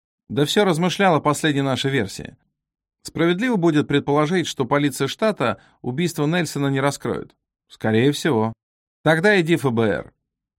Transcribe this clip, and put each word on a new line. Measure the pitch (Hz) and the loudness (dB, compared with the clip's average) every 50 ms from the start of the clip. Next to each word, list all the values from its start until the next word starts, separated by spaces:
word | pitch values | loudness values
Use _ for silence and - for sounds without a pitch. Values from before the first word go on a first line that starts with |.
| _ _ _ _ _ | _ _ _ _ _
«Да | - 104 123 151 | -6 -2 -2 0
всё | 147 - 208 208 | 2 2 2 2
размышлял | 190 165 156 180 180 - - 202 190 165 | 2 2 2 0 -2 0 2 2 2 2
о | 143 | 2
последней | - 151 143 - - 156 139 139 | 2 0 -2 0 0 0 0 0
нашей | 139 135 127 120 - 135 | 0 -2 -2 -2 -2 -2
версии. | 135 135 101 95 - - - - - _ _ _ _ _ _ _ _ _ _ _ _ _ _ | -2 -2 -2 -4 -6 -12 -14 -16 -18 _ _ _ _ _ _ _ _ _ _ _ _ _ _
Справедливо | - - - 165 170 180 180 233 254 240 | -12 -4 0 0 0 0 0 0 0 0
будет | 190 165 170 151 151 - | 2 2 2 2 2 0
предположить, | - 147 143 135 143 143 147 151 147 190 185 151 | 2 -2 -2 0 0 0 0 0 0 0 -2 -2
что | - - - 131 | -4 -4 -6 -2
полиция | 110 143 143 143 143 135 - 139 | 0 0 0 0 0 -2 -2 -6
штата | 131 - - 220 220 190 - 139 113 95 - _ _ _ _ | -6 -4 -2 -2 -2 -2 -2 -2 -4 -4 -6 _ _ _ _
убийство | - 123 127 143 175 160 - - 147 | -10 -8 -4 -4 -4 -4 -2 -2 -2
Нельсона | 151 170 180 165 - - 143 143 | 0 0 -2 -2 -4 -4 -4 -2
не | 139 139 135 | -2 0 0
раскроет?» | 139 143 139 - - 120 - - - - _ _ _ _ _ _ _ _ | 0 -2 -4 -4 -6 -6 -6 -6 -8 -12 _ _ _ _ _ _ _ _
«Скорее | - _ - 110 107 110 123 143 | -14 _ -2 0 2 4 4 2
всего». | 143 - - 170 131 110 110 113 113 - _ _ _ _ _ _ _ _ | 0 0 -2 0 0 0 0 -2 -6 -10 _ _ _ _ _ _ _ _
«Тогда | _ 151 160 160 170 214 208 190 | _ 2 2 4 4 4 4 4
иди | 165 156 170 | 4 2 0
в | 135 127 | 0 2
Ф | 135 | 0
Б | 117 113 113 | 0 2 2
Р. | 107 85 64 53 - _ _ _ _ _ _ _ _ _ | 0 0 -2 -6 -12 _ _ _ _ _ _ _ _ _